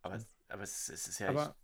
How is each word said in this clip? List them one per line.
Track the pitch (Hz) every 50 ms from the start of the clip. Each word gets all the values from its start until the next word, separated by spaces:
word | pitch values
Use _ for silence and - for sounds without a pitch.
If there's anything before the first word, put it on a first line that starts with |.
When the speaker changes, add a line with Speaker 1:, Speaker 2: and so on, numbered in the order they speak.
| -
Speaker 1:
Aber | 90 95
Speaker 2:
Stimmt. | 110 113
Speaker 1:
es, | - - _ _ _ -
aber | 98 101
es, | - - - - -
es | - - -
ist | - - -
ja | 208 185
Speaker 2:
Aber | 135 147
Speaker 1:
echt | 147 - - -